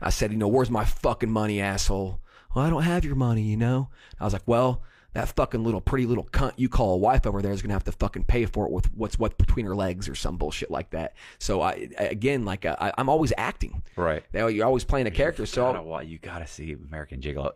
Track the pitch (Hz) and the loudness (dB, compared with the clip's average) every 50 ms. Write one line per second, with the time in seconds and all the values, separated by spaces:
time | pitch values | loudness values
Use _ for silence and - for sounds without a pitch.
0 | - 95 - - 117 104 107 110 104 101 120 131 127 110 120 107 104 - - - | 0 0 2 2 0 0 0 2 2 4 4 4 4 2 2 2 4 4 2 4
1 | - 127 113 - 120 110 110 110 107 107 104 101 98 98 98 98 - - 101 98 | 2 0 0 0 -2 0 2 2 2 2 0 0 0 -2 -2 0 2 2 2 0
2 | 95 92 - - - _ - - - - - 127 147 165 170 139 165 175 175 180 | -2 -4 -6 -8 -8 _ -20 -20 -8 -4 0 0 2 2 2 2 2 2 2 2
3 | 160 143 139 135 127 120 113 110 107 107 107 110 117 120 127 131 135 - - - | 0 0 2 2 2 2 2 2 2 0 2 2 2 2 2 2 0 -4 -8 -20
4 | - - - - - 101 101 92 - 117 117 120 131 127 131 - - - _ - | -20 -18 -10 -4 -2 -2 -2 -2 2 2 4 4 4 4 2 -2 -6 -10 _ -20
5 | _ - - - - - - 156 131 - - 113 113 117 110 92 - - 139 131 | _ -8 -6 -4 -4 -2 0 0 0 0 0 -2 0 0 -2 0 0 0 0 0
6 | 123 113 120 98 - - - - 135 113 - - 127 123 - 127 117 95 92 92 | 2 2 0 -2 -2 0 0 2 2 2 0 -2 -2 2 2 2 4 4 2 4
7 | 101 117 - 110 - 107 98 98 101 98 101 95 101 104 101 95 - 101 - - | 4 6 4 4 4 2 0 0 0 0 -2 -2 -2 -2 -2 -2 -2 -4 -2 -2
8 | 107 101 - - - - - 120 110 101 - 107 95 - 78 - - - - 104 | -2 -2 0 0 2 4 4 4 4 2 0 -2 -2 0 0 2 2 2 2 0
9 | 110 101 - - 113 107 - - - - - 123 110 95 95 101 95 90 90 95 | -4 -2 0 0 0 0 4 4 4 4 4 2 2 -2 0 0 0 0 -2 -4
10 | 101 - 67 - - - 87 - 73 73 - - - - 71 69 - - 80 80 | -6 -8 -8 -4 -4 -4 -2 -2 -4 -4 -4 -6 -6 -6 -6 -6 -6 -6 -6 -6
11 | 78 - - - - - - - - - 98 87 78 92 - - - 64 - - | -6 -8 -10 -14 -20 -20 -14 -8 -4 -2 0 2 0 0 -2 -4 -10 -12 -4 -4
12 | 104 62 98 101 110 135 143 127 107 98 95 - - 82 69 - 92 101 - - | -2 -2 -2 0 0 0 0 0 -2 -2 -4 -4 -4 -4 -4 -2 -4 -4 -2 -2
13 | 135 131 151 160 156 117 - - 113 - - - - - - - - - - 90 | 0 2 2 2 2 2 0 0 -2 -4 -4 -4 -6 -6 -4 -8 -8 -8 -4 -2
14 | 87 80 78 78 - - 82 98 113 113 110 104 110 127 131 120 - - 147 135 | 0 0 0 -2 -4 -6 -4 -2 0 0 2 2 2 2 2 2 0 0 0 0
15 | 123 107 85 135 143 170 - - 107 - - 127 123 131 123 87 80 80 80 67 | 0 0 2 2 2 2 0 -2 -6 -4 -2 0 0 0 0 -2 -4 -6 -8 -8
16 | 73 80 82 80 - - 87 85 80 - - - 78 80 73 - 78 73 78 78 | -8 -10 -12 -12 -12 -12 -10 -10 -10 -10 -12 -10 -8 -8 -8 -10 -10 -12 -10 -10
17 | 73 - - 65 71 76 67 71 67 - - | -10 -10 -10 -8 -6 -6 -4 -4 -4 -2 -2